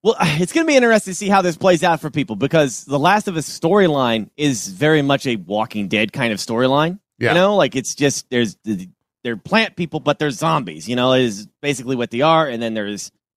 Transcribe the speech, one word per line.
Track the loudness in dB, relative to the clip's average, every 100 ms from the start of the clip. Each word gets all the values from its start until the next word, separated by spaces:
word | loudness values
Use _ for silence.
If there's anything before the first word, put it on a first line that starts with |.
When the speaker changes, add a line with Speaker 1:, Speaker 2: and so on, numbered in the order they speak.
Speaker 1:
well, | 0 2
<sighs> |
it's | 0 0 0
gonna | 0 4
be | 4
interesting | 6 2 0
to | -6
see | 2
how | 2
this | 2 2
plays | 2 4
out | 2 0
for | -2
people, | -4 -4 -2
because | 2 2 2 -2 -6
The | 0
Last | 2 2 0
of | -6
Us | -8
storyline | -4 2 4 4 2 0 0 -4 -4
is | -2 -2 -8
very | -2 2 2
much | 2 0 0
a | -4
Walking | -4 -4 -4 -6 -2
Dead | 0 -2
kind | -2 -4
of | -4
storyline. | -4 0 2 2 0 -4 _ _
Speaker 2:
Yeah. | 0
Speaker 1:
You | 2
know, | 2 2
like, | 0 -2
it's | -6 -2
just, | -2 -2 -4
there's, | -2 -2 -4 -6 -6 -8 _ _ _
they're | -10 -10
plant | -2 0 0 -4
people, | -6 -2
but | -2 0
they're | -2
zombies, | -2 -2 -2 -4 -12 -6
you | 0
know, | 2
is | 2 2 -4 -14 _
basically | -6 -4 -4 -4
what | -4
they | 0
are. | 2 2 0
And | -4
then | -6 -4
there's | -6 -8 -12 _ _